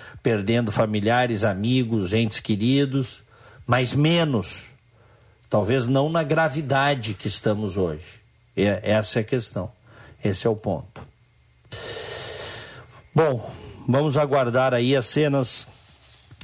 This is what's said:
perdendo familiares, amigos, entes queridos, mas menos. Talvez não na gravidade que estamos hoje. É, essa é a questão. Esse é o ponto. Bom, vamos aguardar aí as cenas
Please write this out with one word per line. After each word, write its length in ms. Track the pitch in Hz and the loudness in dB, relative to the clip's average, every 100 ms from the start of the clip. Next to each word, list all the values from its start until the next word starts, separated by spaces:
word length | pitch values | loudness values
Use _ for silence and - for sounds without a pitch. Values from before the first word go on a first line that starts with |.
| - - | -12 -4
perdendo 480 | 123 110 98 117 113 | 0 0 2 2 2
familiares, 720 | 101 110 107 104 120 123 107 | 2 2 2 2 2 2 2
amigos, 720 | 107 95 110 127 117 113 90 | 0 0 0 2 2 0 0
entes 260 | 110 113 - | 0 2 0
queridos, 840 | - 104 117 139 139 135 123 - - - - - - | 0 0 2 2 2 0 -4 -8 -20 -20 -20 -10 0
mas 260 | 123 127 | 2 2
menos. 720 | 135 151 170 160 120 87 - - - _ _ - - _ _ - | 2 4 4 2 0 -2 -8 -14 -20 _ _ -20 -20 _ _ -2
Talvez 380 | - 95 131 120 | 0 2 2 2
não 200 | 135 147 | 2 2
na 140 | 165 | 0
gravidade 920 | 151 151 160 139 139 135 139 139 107 | 0 2 0 0 0 2 2 0 -2
que 120 | 104 104 | -4 -4
estamos 500 | - 113 104 107 95 | -2 0 0 -2 -2
hoje. 440 | 87 76 - - _ _ _ - | -2 -4 -12 -20 _ _ _ 0
É, 220 | 101 95 | 0 0
essa 340 | 101 107 104 120 | 0 0 0 -2
é 40 | |
a 20 | |
questão. 480 | 107 127 - - 92 - - - - - | -2 -4 -4 -6 -8 -10 -20 -20 -20 -6
Esse 220 | 104 92 117 | -2 0 0
é 40 | |
o 40 | |
ponto. 480 | 107 107 82 - - - _ _ _ _ _ - - - - - - - - - - - - - - - | -2 -2 -6 -6 -18 -20 _ _ _ _ _ -18 -14 -12 -10 -10 -10 -12 -12 -12 -12 -16 -18 -20 -20 -4
Bom, 360 | 156 160 123 - - - - - | 2 2 2 -6 -14 -16 -8 0
vamos 280 | 127 151 139 | 2 4 2
aguardar 580 | 143 139 120 123 131 | 2 2 2 2 2
aí 200 | 123 120 | 2 2
as 120 | 135 - | 2 0
cenas 600 | 147 151 139 123 - - - - - - - - - | 0 2 2 0 -4 -6 -14 -20 -20 -20 -20 -20 -8